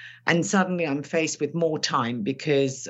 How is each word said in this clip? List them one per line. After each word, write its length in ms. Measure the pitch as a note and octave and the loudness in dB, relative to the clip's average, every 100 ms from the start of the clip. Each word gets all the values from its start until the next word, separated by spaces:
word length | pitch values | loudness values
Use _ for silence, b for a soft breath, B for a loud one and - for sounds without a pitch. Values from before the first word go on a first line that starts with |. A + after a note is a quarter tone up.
| B B - | B B 0
And 180 | E3+ D#3+ | 2 4
suddenly 400 | G3 F#3 F3+ D#3+ | 2 2 0 -2
I'm 160 | C#3+ | -2
faced 360 | C#3+ E3 D#3 - | -2 0 0 -2
with 140 | C#3+ E3 | -4 0
more 220 | E3 D#3 | 0 0
time 420 | - D#3 A#2 A#2+ | 0 0 0 -2
because 640 | G#2 C3+ D#3 C#3 C3+ C3 | -4 -4 0 2 2 -2